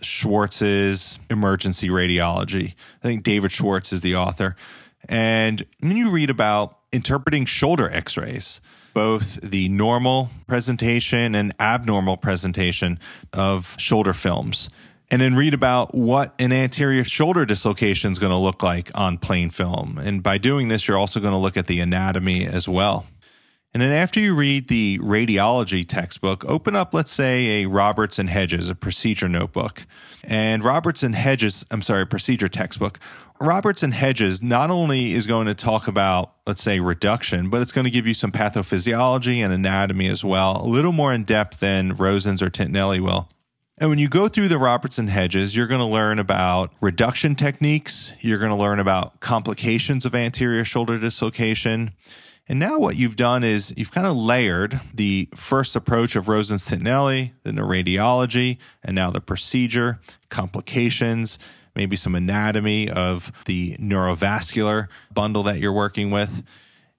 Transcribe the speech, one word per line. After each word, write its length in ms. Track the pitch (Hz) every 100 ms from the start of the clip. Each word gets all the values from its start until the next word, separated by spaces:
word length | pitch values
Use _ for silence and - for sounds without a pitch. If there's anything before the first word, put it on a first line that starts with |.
Schwartz's 1200 | - - 107 104 101 - 104 101 98 95 - - -
Emergency 580 | 110 101 95 98 90 92
Radiology. 840 | 90 90 87 85 87 95 92 90 - - _
I 60 | 123
think 160 | 110
David 300 | 104 104 98
Schwartz 400 | - 101 95 -
is 80 | 92
the 120 | 87
author. 440 | 90 90 90 95 92 - - - _ -
And 580 | 113 110 113 110 107 - -
then 160 | 151
you 140 | 220 226
read 200 | 170 143
about 500 | 113 107 104 98 _ -
interpreting 540 | 123 - 139 - 147
shoulder 440 | 120 - 139 170 98
x-rays, 720 | - - - - - - - _ - _
both 460 | 110 110 110 101 -
the 280 | 104 95 92
normal 600 | 98 110 120 127 131 123 - -
presentation 840 | 123 120 117 117 120 - 120 117
and 200 | 104 101 -
abnormal 560 | 107 120 117 101 95 92
presentation 840 | 101 90 92 87 90 87 90 85 - - -
of 460 | 98 98 95 90 -
shoulder 340 | - 110 95
films. 560 | 90 95 87 82 - - - - _ -
And 120 | 127
then 140 | 131
read 180 | 127 151
about 420 | 131 131 127 -
what 400 | 131 117 135 135 -
an 120 | 127
anterior 540 | 131 127 - 139 131
shoulder 400 | 120 - 156 180
dislocation 680 | 107 104 110 98 107 95 104
is 80 | 90
gonna 180 | 98 90
look 240 | 95 -
like 300 | 92 87 87
on 240 | - 92 87
plain 320 | - 92 85
film. 480 | - 90 98 - 71
And 240 | 92 98
by 160 | 98 98
doing 300 | 123 139 117
this, 220 | 110 -
you're 80 | 98
also 240 | 98 110
gonna 180 | 101 95
look 160 | 95
at 120 | 95 87
the 120 | 87
anatomy 680 | 87 92 95 92 92 90
as 220 | 92 90 92
well. 400 | 92 101 98 - - _ _ _ _ _
And 100 | 120
then 80 | 131
after 280 | 151 175 214
you 140 | 208
read 360 | 160 139 139 127
the 280 | 120 104 98
radiology 880 | 101 104 113 98 107 123 98 95 85
textbook, 560 | 95 87 - 95 95 -
open 280 | 160 220
up, 180 | 202 175
let's 180 | 160 151
say, 500 | - 135 127 120 104
a 60 | 95
Roberts 500 | 98 101 104 104 -
and 120 | 95
Hedges, 400 | 95 90 85 87
a 60 |
procedure 540 | 90 - - 117 101 90
notebook. 560 | 87 87 - 113 - - - - -
And 400 | - 110 110 110
Roberts 400 | 117 151 165 147
and 100 | 127
Hedges, 520 | 107 135 131 110 - -
I'm 120 | 110
sorry, 240 | 98 98 95
procedure 400 | - - 117 98
textbook. 520 | - 92 - 104 - - - - -
Roberts 440 | 151 185 208 190
and 100 | 240
Hedges 480 | - 135 123 98 92
not 300 | 120 120 156
only 420 | 180 160 131 120
is 140 | 104 104
going 180 | 117
to 80 | 107
talk 340 | 101 113 110 -
about, 460 | 101 98 90 90 _ -
let's 160 | 95
say, 160 | 110 98
reduction, 720 | 90 85 101 120 - 90 92
but 120 | 120
it's 100 | 123
gonna 200 | 135 127
give 160 | 120 113
you 80 |
some 160 | 110 107
pathophysiology 1080 | - 104 107 90 95 104 117 127 131 123 120
and 160 | 101
anatomy 540 | 92 95 98 98 95 95
as 160 | 98
well, 360 | 98 95 95 95
a 40 |
little 280 | 117 123 170
more 200 | 160 143
in 100 | 120
depth 360 | 104 107 101 -
than 340 | 98 95 92
Rosen's 480 | 92 95 98 98 95
or 80 | 92
Tintinelli 500 | - 82 98 98 92
will. 300 | 92 92 87 _ _ _ _ -
And 140 | 156
when 80 | 147
you 100 | 147
go 180 | 175 208
through 200 | 214 196
the 100 | 151
Roberts 400 | 131 123 127 -
and 100 | 110
Hedges, 480 | 95 90 95 98
you're 120 | 107 117
gonna 200 | 127 117
learn 300 | 110 107 107
about 540 | 98 95 90 90 92 -
reduction 540 | 101 85 123 - 151
techniques. 760 | 139 143 135 147 151 - - - -
You're 180 | 113 107
gonna 180 | 107 104
learn 220 | 104 101
about 400 | 98 92 - -
complications 840 | - 117 110 101 117 117 - 135
of 120 | 127
anterior 500 | 123 120 127 123 113
shoulder 320 | 113 123 117 113
dislocation. 920 | 113 - 113 - 110 110 117 113 110 - - - - _ -
And 100 | 131
now 200 | 196 311
what 160 | 208
you've 220 | - 120 107
done 260 | 123 123
is 300 | 117 104 101
you've 160 | - 113
kinda 220 | 180 190
layered 640 | 131 110 127 110 87 104 135 -
the 360 | 107 101 98 -
first 400 | - - 135 127
approach 400 | 117 - 117 117
of 120 | 107 95
Rosen's 400 | 107 104 101 -
Tintinelli, 680 | 98 110 131 139 131 127 -
then 120 | 107
the 60 | 104
radiology, 960 | 101 92 90 92 113 127 123 123 127 123 - _
and 140 | -
now 160 | 92 90
the 100 | -
procedure, 800 | - 92 - 127 120 123 120 117 - - -
complications, 1080 | - 92 98 - 123 120 - 117 113 110 - - - _
maybe 200 | - 98
some 200 | 98 92
anatomy 720 | 90 90 104 107 107 107 107 104
of 420 | 92 - 90 - -
the 300 | - 90 87 -
neurovascular 1120 | 101 98 92 85 98 107 - 113 107 107 104 - -
bundle 300 | 104 107 104
that 160 | 101 90
you're 140 | 101
working 360 | 101 101 107 101
with. 320 | 101 104 - - - _ _ _